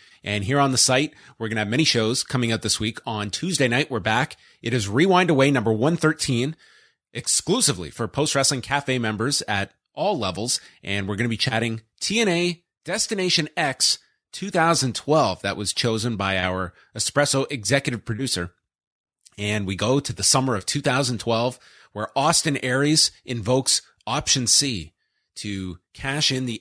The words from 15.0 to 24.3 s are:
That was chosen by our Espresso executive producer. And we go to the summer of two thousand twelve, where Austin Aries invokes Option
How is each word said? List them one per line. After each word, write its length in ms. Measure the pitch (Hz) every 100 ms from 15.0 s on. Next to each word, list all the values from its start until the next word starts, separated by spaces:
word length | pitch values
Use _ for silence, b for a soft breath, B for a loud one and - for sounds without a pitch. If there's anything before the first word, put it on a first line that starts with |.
| - 156 117 -
That 140 | 98 98
was 160 | 98
chosen 440 | - 120 113 117 104
by 220 | 98 95
our 340 | 92 92 92 - b
Espresso 540 | 101 - 143 143 139 135
executive 520 | 139 101 139 - 117
producer. 480 | - 107 135 - 87 - _ _ _ _ _ _ - -
And 280 | 104 107 98
we 100 | 92
go 220 | 107 139
to 140 | 135
the 100 | 117
summer 320 | 101 135 131
of 120 | 104 -
two 160 | 147
thousand 340 | 139 131 127 120
twelve, 420 | - 113 123 127 B B B
where 160 | 101 110
Austin 440 | 139 151 170 160 139
Aries 520 | 127 131 147 156 - -
invokes 560 | b 120 104 131 - - - b -
Option 400 | 135 -